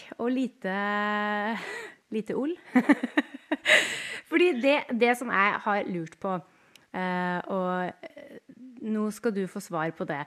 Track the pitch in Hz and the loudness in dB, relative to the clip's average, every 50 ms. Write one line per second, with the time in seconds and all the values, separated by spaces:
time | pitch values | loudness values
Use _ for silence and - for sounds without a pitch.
0 | - - - - 233 247 254 254 262 - - _ - 190 190 202 202 208 208 208 | -16 -16 -8 -4 -2 0 2 0 0 -2 -4 _ -6 -4 -2 0 0 0 0 0
1 | 208 208 208 208 208 208 208 208 208 220 226 185 - 392 427 466 440 - - _ | 0 0 0 0 0 0 0 -2 -2 -2 -4 -4 -6 -8 -10 -10 -10 -12 -16 _
2 | _ - 214 220 - - - 220 269 311 359 - - - - 254 - - 277 - | _ -6 -6 -6 -4 -2 -4 -2 -2 -2 -4 -6 -8 4 4 4 6 6 4 4
3 | - - - 294 - - - - _ - 294 - - - - - - - - - | 2 -2 0 -2 -2 -2 -10 -18 _ -6 -6 -2 4 4 4 4 4 2 -4 -6
4 | - - - - - - 311 339 349 359 277 233 247 269 294 277 - - 254 214 | -8 -8 -10 -10 -8 0 4 4 6 6 4 4 4 4 4 4 2 -2 0 2
5 | 240 240 247 247 262 240 185 190 196 208 - - - 220 202 208 - - 185 170 | 4 4 4 2 0 0 2 4 4 4 2 0 0 0 0 0 0 -2 -4 -6
6 | 160 165 - - - 190 185 170 170 _ _ _ _ _ _ - _ _ - 185 | -6 -8 -10 -8 -4 -4 -4 -4 -6 _ _ _ _ _ _ -20 _ _ -6 -4
7 | 185 185 180 180 180 180 180 175 - - 196 190 185 180 180 180 180 175 - - | -2 0 0 0 0 0 -2 -2 -2 -2 -2 0 0 0 0 -2 -2 -4 -6 -10
8 | - - - 285 - - - - _ - - - 254 254 240 - - 214 214 214 | -18 -18 -16 -18 -20 -18 -18 -20 _ -20 -20 -20 -20 -20 -16 -10 -4 -2 0 0
9 | 214 214 208 - - 233 196 202 190 180 - 202 - - 170 160 160 165 160 - | 0 -2 -4 -2 -2 -2 0 0 -4 -4 -6 -10 -10 -6 -4 -2 -2 -2 -4 -6
10 | 156 156 156 139 143 | -6 -6 -4 -6 -6